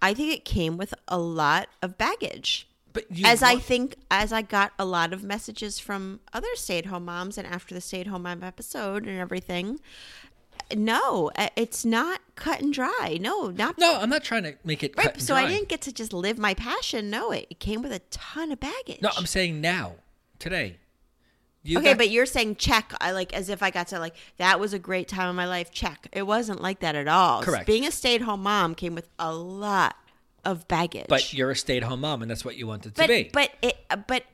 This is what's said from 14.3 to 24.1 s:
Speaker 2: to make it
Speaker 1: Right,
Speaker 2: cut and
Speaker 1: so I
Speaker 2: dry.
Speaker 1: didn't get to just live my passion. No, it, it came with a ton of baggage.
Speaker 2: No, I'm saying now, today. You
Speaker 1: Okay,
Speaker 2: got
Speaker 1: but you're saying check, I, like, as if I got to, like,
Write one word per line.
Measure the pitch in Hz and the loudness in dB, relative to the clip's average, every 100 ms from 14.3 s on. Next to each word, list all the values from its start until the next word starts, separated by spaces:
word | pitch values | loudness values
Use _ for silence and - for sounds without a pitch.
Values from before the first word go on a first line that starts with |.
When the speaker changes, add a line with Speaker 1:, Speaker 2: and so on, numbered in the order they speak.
| 226 | -2
Speaker 2:
to | 165 - | -4 -6
make | 170 151 | -6 -4
it | 143 - | -2 0
Speaker 1:
Right, | 440 | 0
Speaker 2:
cut | - | 0
and | |
Speaker 1:
so | - 269 | 0 2
I | |
Speaker 2:
dry. | 269 | 2
Speaker 1:
didn't | 392 403 | 0 -2
get | - | -4
to | - | -6
just | 233 220 | -8 -8
live | 180 190 233 | -4 -2 0
my | 214 | 0
passion. | 196 233 370 - 247 208 | 0 -2 -4 -2 -4 -4
No, | 220 440 | -4 -2
it, | 226 - | -4 -6
it | - | -10
came | - 214 | -6 -4
with | 269 | -4
a | 196 - | -8 -10
ton | - - 294 320 | -14 -10 -6 -6
of | 269 | -4
baggage. | 269 480 508 - | -6 -8 -10 -4
Speaker 2:
No, | 208 190 | -2 0
I'm | 175 | -2
saying | 196 175 156 | 0 0 0
now, | 160 180 98 87 _ _ _ - | 0 0 -4 -10 _ _ _ -12
today. | 165 180 107 85 _ _ _ _ _ _ _ _ | -6 -4 -4 -8 _ _ _ _ _ _ _ _
You | 147 208 | -2 4
Speaker 1:
Okay, | 294 | 8
Speaker 2:
got | 247 | 8
Speaker 1:
but | 226 | 6
you're | 226 254 | 6 4
saying | 262 220 208 | 4 0 2
check, | - 226 220 - | 4 4 2 -2
I, | 170 | -2
like, | 190 185 | 0 -2
as | 208 185 | -4 -4
if | 196 | 0
I | 196 | 0
got | 185 175 | 0 -4
to, | 185 | -4
like, | 165 | -6